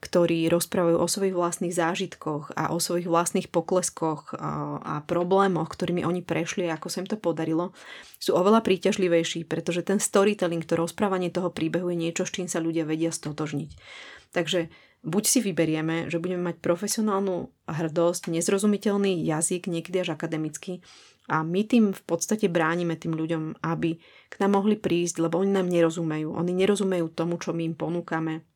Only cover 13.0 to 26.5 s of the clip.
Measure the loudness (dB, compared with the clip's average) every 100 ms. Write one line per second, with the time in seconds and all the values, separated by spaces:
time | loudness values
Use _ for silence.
13 | -2 -2 -8 -6 -4 -4 -6 -12 -20 -20
14 | -18 -20 _ -4 0 0 -2 -8 _ _
15 | -4 -2 2 2 2 0 0 2 0 -2
16 | -2 -4 -2 -2 -4 -4 0 0 0 0
17 | 2 2 0 -2 -6 _ -8 -4 -2 2
18 | 2 2 -2 -2 2 2 4 2 2 2
19 | 2 2 0 0 0 -2 -2 -4 -2 -2
20 | -2 -4 -4 -4 -6 -8 -10 -12 -12 -20
21 | -20 _ _ -2 0 0 4 6 6 2
22 | -4 -4 0 0 2 2 2 2 0 -2
23 | -4 -4 -2 -2 -4 -6 -4 -2 -2 -4
24 | -10 -20 _ 0 2 4 4 2 2 0
25 | 0 0 0 2 2 2 2 4 4 2
26 | -2 -2 -4 -2 -2